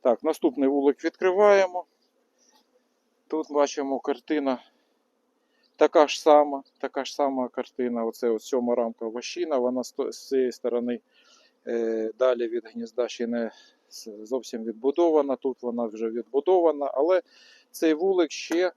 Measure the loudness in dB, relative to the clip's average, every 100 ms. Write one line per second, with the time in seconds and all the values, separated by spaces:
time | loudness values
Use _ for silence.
0 | 2 0 -2 0 -2 2 0 4 2 0
1 | -6 _ 0 4 6 6 4 -2 -10 _
2 | _ _ _ _ _ _ _ _ _ _
3 | _ _ _ -6 -2 0 0 0 -4 -4
4 | -4 -6 -4 -2 -2 -4 -8 _ _ _
5 | _ _ _ _ _ _ _ _ 4 6
6 | 4 2 6 6 6 -4 -12 _ -8 -6
7 | -8 -2 -2 0 -4 -6 -8 -4 -4 -2
8 | -4 -2 -2 -2 -2 -2 0 -2 -2 -4
9 | -8 -8 -10 -8 -2 0 0 -2 -6 -6
10 | -6 -8 -2 0 0 -2 -4 -2 -4 -6
11 | _ _ _ _ _ _ -6 -4 -2 -2
12 | -4 0 0 2 -2 -4 -8 -12 -10 -4
13 | -4 -4 -4 -4 -4 -8 _ _ _ -18
14 | -16 -16 -6 -6 -6 -8 -8 -2 -2 2
15 | 4 4 2 -2 -4 -4 -6 -4 -6 -4
16 | -6 -6 -4 -2 2 4 4 0 -4 -2
17 | 2 0 -2 _ -20 _ _ 0 0 2
18 | 2 2 0 -4 -4 0 0